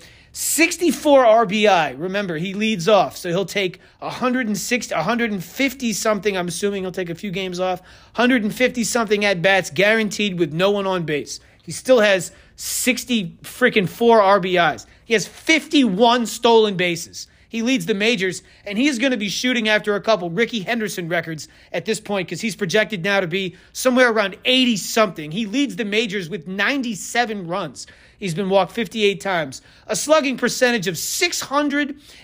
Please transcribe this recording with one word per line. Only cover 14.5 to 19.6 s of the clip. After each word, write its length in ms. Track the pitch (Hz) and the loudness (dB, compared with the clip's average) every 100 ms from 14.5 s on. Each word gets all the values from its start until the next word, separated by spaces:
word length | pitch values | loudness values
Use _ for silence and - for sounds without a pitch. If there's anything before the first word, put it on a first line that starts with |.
| 180 | 2
Is. 300 | 165 120 - _ | 2 0 -10 _
He 80 | - | -2
has 160 | 220 - | -2 -2
fifty-one 960 | - - 320 - 302 247 185 233 247 | -8 0 0 2 2 2 4 4 4
stolen 540 | 220 - 233 226 214 185 | 0 0 4 6 4 2
bases. 480 | 180 170 - - - _ _ | -2 -2 -8 -16 -18 _ _
He 140 | 226 | -4
leads 240 | 226 262 165 | 0 0 0
the 80 | |
majors, 480 | 202 220 233 185 180 - _ - | 0 0 0 -2 -6 -12 _ -8
and 100 | 202 | 0
he's 220 | 285 240 | 0 2
gonna 180 | 269 247 | 0 -2
be 120 | 202 | -4
shooting 400 | - 254 247 | -4 -2 0